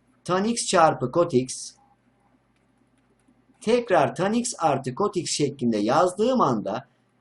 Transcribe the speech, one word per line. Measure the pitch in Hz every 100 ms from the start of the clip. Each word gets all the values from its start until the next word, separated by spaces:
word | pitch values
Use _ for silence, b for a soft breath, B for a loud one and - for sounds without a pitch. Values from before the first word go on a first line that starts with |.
| _ _
tan | - 185
x | 214 233 -
çarpı | 185 160 139 131
kot | 165 170
x | 123 131 - - - _ _ _ _ _ _ _ _ _ _ _ _ _ _ _ _ _ _
tekrar | - 240 233 175 131
tan | - 190
x | 233 240 -
artı | 165 135 131
kot | 131 208 190
x | 147
şeklinde | - 143 135 120 107
yazdığım | 104 147 180 185 233 254
anda | 160 113 95 113 - _ _ _